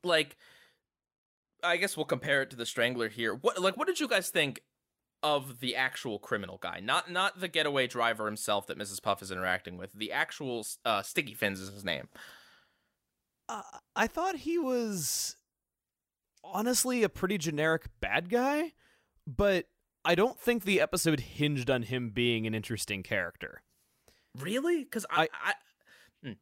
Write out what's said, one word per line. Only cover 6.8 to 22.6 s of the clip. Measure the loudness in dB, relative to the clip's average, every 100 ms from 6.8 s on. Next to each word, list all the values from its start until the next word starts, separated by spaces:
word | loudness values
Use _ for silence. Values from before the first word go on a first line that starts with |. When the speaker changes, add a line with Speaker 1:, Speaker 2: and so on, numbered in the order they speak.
Speaker 1:
Not, | 0 0 0
not | -2 -2 -2
the | -2
getaway | 0 2 2 0
driver | 2 2 2 -2
himself | -4 0 0 -2
that | -8
Missus | -8 -4
Puff | -2 -2
is | -2
interacting | -4 0 -2 -4 -12
with. | -14
The | -8 -6
actual, | -2 -4 -4 -6 -4 -6 -4
uh, | 0 0
Sticky | 0 -4 -4
Fins | -2 -2 -2
is | -8
his | -8
name. | -4 -4 -6 -18 -20 -20 -20 _ _ _ _ _ _ _ _ _ -10
Speaker 2:
Uh, | -10 -10 -20 _
I | 0 0
thought | 2 -2 -2
he | -2 0
was | 0 0 0 -2 -2 -2 -4 -8 _ _ _ _ _ _ _ _ _ _
honestly | -8 -2 2 2 2 2
a | 2
pretty | 2 0 0
generic | 0 2 2 2 -2 _
bad | 2 2 4
guy, | 2 4 2 -2 _ _ _ _ _ -8
but | 2 4 4 0 _ _ _
I | 4
don't | 6 4 2
think | 0 2
the | 4 4
episode | 4 4 2 2
hinged | -2 0 0 2 2
on | 2
him | 2 -4 -2
being | 2 2 4 0
an |
interesting | -2